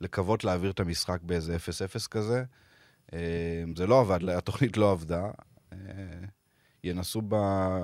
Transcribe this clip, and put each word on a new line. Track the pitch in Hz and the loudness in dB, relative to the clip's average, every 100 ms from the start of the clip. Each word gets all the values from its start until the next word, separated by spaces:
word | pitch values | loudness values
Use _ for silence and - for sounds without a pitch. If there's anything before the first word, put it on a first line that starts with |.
לקוות | 90 - 92 95 | -8 -2 0 2
להעביר | 107 92 95 | 2 0 0
את | 98 | 0
המשחק | 90 82 - 90 | -2 -2 -2 -4
באיזה | 85 87 80 85 | -2 -2 -2 -4
אפס | - 82 | -4 -6
אפס | 95 113 - | -4 -6 -6
כזה. | 110 107 123 127 _ _ _ _ _ - | -4 0 -2 -4 _ _ _ _ _ -12
אה, | 82 85 85 85 82 82 80 | -6 -4 -2 -2 -4 -4 0
זה | 92 | 6
לא | 131 | 6
עבד, | 110 92 92 | 6 4 2
התוכנית | 90 - - 127 104 | -2 -2 2 2 4
לא | 104 | 4
עבדה. | 92 80 85 101 - - _ - | 4 0 -4 -4 -10 -20 _ -20
אה, | 90 95 95 95 85 95 - _ _ _ _ | -16 -14 -12 -12 -12 -14 -16 _ _ _ _
ינסו | 87 87 90 113 107 | -4 -2 -2 -2 2
ב-, | 107 101 98 95 92 | 2 4 4 2 0